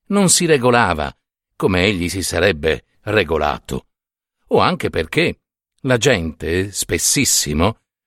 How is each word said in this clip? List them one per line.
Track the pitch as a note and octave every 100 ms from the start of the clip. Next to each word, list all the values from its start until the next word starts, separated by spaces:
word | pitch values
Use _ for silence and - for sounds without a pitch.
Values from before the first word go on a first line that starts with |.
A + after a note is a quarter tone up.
| _
non | G3+ F#3
si | - F3
regolava | C#3+ B2 A#2+ G2+ D#2+ C#2 - _ _ _ -
come | G#2 F#2
egli | G2 F#2 F2
si | F#2+
sarebbe | F2 F2+ G2 D#2 D#2+ C#2 - _
regolato, | - G#2 E2 D#2+ D2 C2 - C2 - _ _ _ _ _ _
o | G#3+
anche | G#2 E3+ -
perché | - D#2+ D3+ E3 - _ _ _ _ C3+
la | B2
gente, | C#3 G#2+ E2 - D#2 F2+ G2
spessissimo, | - - F2 - - - - C#2+ D2 F#2+ A2+ _ _